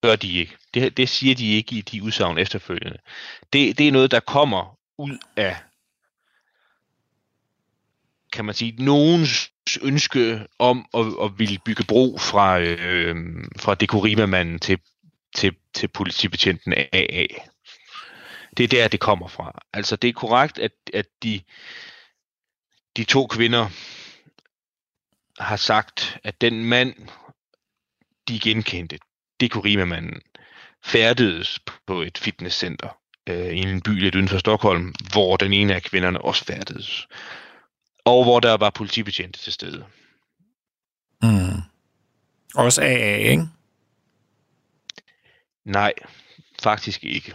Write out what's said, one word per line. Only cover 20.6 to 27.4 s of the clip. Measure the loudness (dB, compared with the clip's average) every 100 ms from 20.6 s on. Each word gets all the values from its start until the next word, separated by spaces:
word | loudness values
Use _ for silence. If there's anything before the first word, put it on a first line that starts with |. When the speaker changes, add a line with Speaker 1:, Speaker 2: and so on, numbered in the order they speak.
| -8 _ -8
Speaker 1:
at | -6 -6 _
de, | -6 -6 -8 -20 -20 -20 -20 -20 _ _ _ _ _ _ _ _ _ -8
de |
to | 0 2 2
kvinder | 0 2 2 0 -6 -18 -20 -20 -20 _ _ _ _ _ _ _ _ _ _ _ -12
har | -6 -4
sagt, | 2 2 0 -6 -8 -8
at | -14 0
den | 0 0
mand, | 2 2 2 -2 -20 -20 -20 _